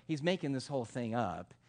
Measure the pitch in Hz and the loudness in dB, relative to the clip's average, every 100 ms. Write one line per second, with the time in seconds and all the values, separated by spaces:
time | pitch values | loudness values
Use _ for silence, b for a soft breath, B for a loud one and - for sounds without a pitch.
0 | b 151 165 185 143 131 - 139 113 127 | b 0 2 2 2 0 0 -2 -2 -2
1 | 117 117 101 85 90 - | 0 2 0 -2 -8 -16